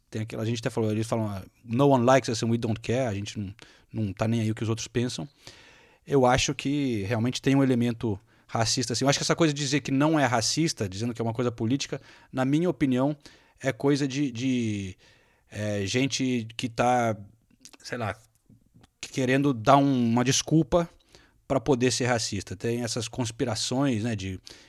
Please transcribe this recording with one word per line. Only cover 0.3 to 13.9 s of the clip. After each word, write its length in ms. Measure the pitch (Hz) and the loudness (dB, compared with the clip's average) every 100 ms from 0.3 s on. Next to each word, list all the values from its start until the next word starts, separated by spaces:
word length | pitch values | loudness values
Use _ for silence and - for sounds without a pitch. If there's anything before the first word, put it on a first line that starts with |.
| 123 | -4
a 20 | 113 | -4
gente 140 | 117 | -2
até 100 | 127 | -4
falou, 220 | 120 110 | -2 0
eles 160 | 107 113 | 0 0
falam, 200 | 117 107 | -2 -2
"Ah, 160 | 98 90 _ 113 | -6 -12 _ -4
no 240 | 113 143 | 2 4
one 160 | 131 117 | 6 6
likes 240 | 135 - | 4 4
us 140 | 110 | -2
and 40 | 117 | 0
we 100 | 117 | 0
don't 220 | 117 107 | 0 -4
care", 280 | - 120 127 | -2 -2 -2
a 60 | |
gente 260 | 101 104 107 | -4 -8 -8
não, 140 | 95 - - - _ | -10 -12 -20 -20 _
não 220 | 113 107 | -6 -4
tá 140 | 92 110 | -2 0
nem 140 | 117 | 0
aí 100 | 110 | 0
o 40 | 110 | -2
que 80 | |
os 60 | 107 | -2
outros 180 | 110 - | -4 -4
pensam. 400 | 123 123 - 151 _ - - - - _ _ - | -4 -4 -4 -12 _ -20 -20 -20 -20 _ _ 0
Eu 200 | 139 123 | 4 4
acho 280 | 127 - | 4 2
que 500 | 139 135 147 135 110 95 | -2 -2 -2 0 -2 -2
realmente 340 | 113 120 120 | 0 0 0
tem 140 | 139 135 | 2 4
um 80 | |
elemento 560 | 135 123 120 113 117 98 _ _ _ | 4 4 0 -2 -4 -4 _ _ _
racista, 440 | 117 110 - 120 | -2 0 0 -2
assim. 120 | 117 135 | 0 0
Eu 40 | |
acho 100 | 139 | 0
que 40 | |
essa 120 | 151 160 | 0 2
coisa 180 | 165 | 2
de 80 | 143 | 0
dizer 180 | 143 143 | -2 -2
que 100 | 123 | -2
não 280 | 135 147 160 | 0 2 2
é 60 | 127 | 2
racista, 640 | 120 117 - 160 - 101 | 2 0 0 -2 -2 -6
dizendo 240 | 95 120 | -4 -6
que 80 | 113 | -4
é 20 | |
uma 100 | 117 | -4
coisa 180 | 117 120 | -2 -2
política, 500 | 113 113 139 - 143 - - - | -2 -2 -2 -4 -10 -12 -20 -12
na 100 | 131 | -4
minha 240 | 131 147 180 | 0 2 0
opinião, 480 | - 139 127 139 151 - - _ _ | 0 0 2 0 -2 -10 -20 _ _
é 100 | 135 | -4
coisa 360 | 120 139 | 0 0